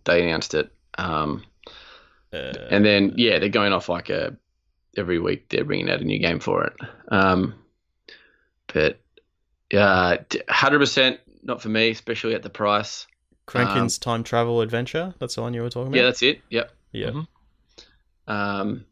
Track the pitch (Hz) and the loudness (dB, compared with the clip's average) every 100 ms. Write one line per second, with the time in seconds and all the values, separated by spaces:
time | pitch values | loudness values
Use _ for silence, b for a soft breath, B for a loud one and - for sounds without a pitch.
0 | - 87 85 80 - 78 - _ _ - | 2 2 2 -2 -2 -4 -4 _ _ -8
1 | 82 78 76 58 - _ B B B B | -4 -4 -4 -6 -12 _ B B B B
2 | B B _ 80 65 67 - 101 104 101 | B B _ -12 -10 -12 0 4 6 6
3 | 98 107 117 90 113 110 101 92 - 85 | 4 4 4 4 2 2 2 2 0 -4
4 | - 98 - - _ _ _ _ _ - | -4 -4 -4 -8 _ _ _ _ _ -6
5 | 90 87 92 - - - - 50 - - | -2 0 0 -4 -4 -4 -2 -2 -2 -2
6 | - 104 95 85 - 90 - - B B | -2 0 0 -2 -2 -2 -2 -6 B B
7 | - 98 95 92 92 - _ _ _ _ | -2 2 4 4 0 -4 _ _ _ _
8 | - b b b b _ - 78 76 - | -20 b b b b _ -6 0 0 -2
9 | _ _ _ _ _ _ - 98 101 92 | _ _ _ _ _ _ -2 2 4 4
10 | 90 85 - - - - 135 147 135 139 | 2 0 -2 -8 -4 0 2 4 4 4
11 | 131 - _ _ - 117 113 110 113 113 | 2 0 _ _ -10 -8 -2 0 2 0
12 | - 113 113 110 107 - 104 104 107 - | -6 -6 -4 -4 -6 -2 0 0 -2 -10
13 | - _ _ _ - 123 110 98 117 - | -18 _ _ _ -6 -2 0 0 -2 -4
14 | 123 113 117 117 117 117 110 117 127 151 | -4 -4 -2 0 0 0 0 -2 -4 -6
15 | 180 - 127 - 120 120 120 123 131 135 | -6 -8 -10 -6 -6 -6 -6 -6 -2 2
16 | 123 123 123 - _ 113 - _ _ 110 | 2 2 0 0 _ -4 -4 _ _ -8
17 | 110 139 160 _ _ _ _ - - _ | -6 -8 -10 _ _ _ _ -20 -20 _
18 | _ _ - 104 101 101 101 - - | _ _ -8 -4 -4 -4 -6 -8 -12